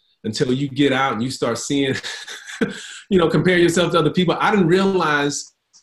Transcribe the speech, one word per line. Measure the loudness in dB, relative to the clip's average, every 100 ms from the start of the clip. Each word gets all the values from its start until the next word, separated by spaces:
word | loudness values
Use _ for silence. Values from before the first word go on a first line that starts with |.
| _ _
until | -8 -4 -2
you | -2 -2
get | 0 0
out | 2 -2
and | -2
you | -6
start | -4 -4 -4
seeing, | -4 -2 -2 -2 -6 -14 -14 -18 -12 -6
<laughs> | -6 -6 -14 -14 0
you | 2
know, | 4
compare | 2 2 4
yourself | 4 2 2
to | 2
other | 2
people. | 2 0 2
I | 2
didn't | 2 4
realize, | 4 2 0 0 0 0 -4 -10 _ _ -20